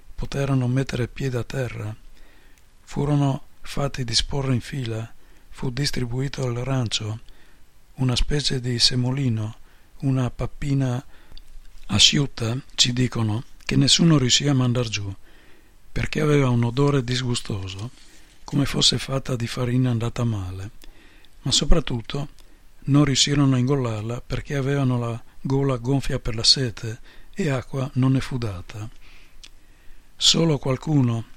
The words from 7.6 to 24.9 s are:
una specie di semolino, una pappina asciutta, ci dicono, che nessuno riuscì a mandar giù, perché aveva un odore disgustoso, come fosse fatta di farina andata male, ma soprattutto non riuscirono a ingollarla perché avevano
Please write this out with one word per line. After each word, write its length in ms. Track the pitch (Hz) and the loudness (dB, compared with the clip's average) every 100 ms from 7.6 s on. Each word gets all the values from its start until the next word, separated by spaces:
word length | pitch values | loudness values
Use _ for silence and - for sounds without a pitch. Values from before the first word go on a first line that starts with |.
| - - - - | -20 -20 -20 -2
una 200 | 127 120 | 0 2
specie 440 | - 147 139 135 | 2 2 0 -2
di 180 | 123 117 | -2 2
semolino, 800 | - 127 123 135 131 110 107 - - - - - | 2 2 0 0 0 0 -4 -10 -20 -20 -20 -4
una 300 | 135 131 123 | 0 0 0
pappina 720 | - 123 - 143 139 131 123 - - - - - - - - - | -2 -6 -4 -2 0 0 -2 -6 -16 -14 -14 -12 -14 -14 -12 -2
asciutta, 680 | 101 - 151 139 - 113 127 - - | 4 6 6 0 -2 -4 -4 -6 0
ci 180 | 127 | 2
dicono, 500 | 123 123 117 110 107 - - - | 2 0 0 0 -2 -6 -12 0
che 100 | 131 | 4
nessuno 420 | 139 - 170 151 | 4 6 6 6
riuscì 300 | 127 - 143 | 4 2 4
a 60 | |
mandar 340 | 131 123 123 113 | 4 4 2 -2
giù, 240 | 101 98 - - - - - - - - | -4 -6 -10 -16 -20 -20 -20 -20 -20 -8
perché 300 | - 113 151 | -4 -2 0
aveva 280 | 151 147 131 | 4 4 4
un 140 | 120 | 4
odore 400 | 120 120 143 143 | 2 2 4 2
disgustoso, 840 | 123 123 123 120 - 98 95 98 117 - - - - - | 0 -2 -2 -2 -2 -6 -6 -10 -12 -14 -20 -20 -20 -20
come 220 | - 143 135 | -2 0 2
fosse 340 | 147 - 127 | 2 2 2
fatta 360 | - 135 - 123 | -2 -4 -2 -4
di 120 | 117 | -4
farina 420 | - 120 123 127 | -2 0 2 2
andata 340 | 117 117 - | 0 -2 0
male, 460 | 117 104 90 95 101 - - - - - - - | 0 0 -4 -8 -10 -12 -16 -18 -20 -20 -20 -8
ma 100 | 139 | 0
soprattutto 800 | - 151 160 - 120 - 143 147 - - - - - - | 2 8 6 6 -4 -4 -6 -8 -12 -20 -20 -20 -8 4
non 180 | 143 143 | 6 6
riuscirono 500 | 127 - 143 135 131 | 4 2 4 4 4
a 20 | |
ingollarla 640 | 123 143 120 107 110 120 | 2 0 0 -4 -6 -8
perché 340 | - 123 - 143 | -6 -6 -4 -2
avevano 440 | 131 143 131 | 0 2 2